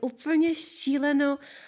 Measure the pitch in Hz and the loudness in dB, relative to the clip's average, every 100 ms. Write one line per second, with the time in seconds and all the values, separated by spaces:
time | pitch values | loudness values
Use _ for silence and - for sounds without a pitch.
0 | 247 240 302 311 330 320 - - 269 277 | -6 -6 0 2 2 2 0 0 0 0
1 | 285 285 285 277 - - | 2 2 2 -2 -8 -20